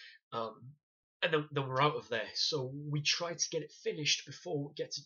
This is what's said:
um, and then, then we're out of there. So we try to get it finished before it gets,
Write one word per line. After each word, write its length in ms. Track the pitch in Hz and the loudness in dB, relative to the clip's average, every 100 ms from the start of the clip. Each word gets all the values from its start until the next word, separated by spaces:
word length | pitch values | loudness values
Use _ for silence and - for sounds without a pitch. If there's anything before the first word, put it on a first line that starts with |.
| - - _ | -16 -20 _
um, 220 | 117 113 110 123 - _ _ _ _ | -2 -2 -6 -16 -18 _ _ _ _
and 120 | 175 | 2
then, 120 | 160 151 | 2 2
then 160 | 143 131 | -2 0
we're 120 | 131 | 4
out 140 | 147 120 | 4 4
of 140 | 104 | -2
there. 180 | 117 101 - | -2 -2 -2
So 340 | - 151 127 139 147 | 0 0 -2 -4 -2
we 120 | 147 | 0
try 320 | 147 - 170 | 2 2 0
to 160 | 165 - | 0 0
get 120 | 165 | 0
it 100 | - - | -4 -6
finished 440 | 226 175 147 - - | -4 0 2 2 0
before 460 | - 180 156 143 | -10 -4 -2 -2
it 40 | - | -4
gets, 240 | 160 - | -6 -6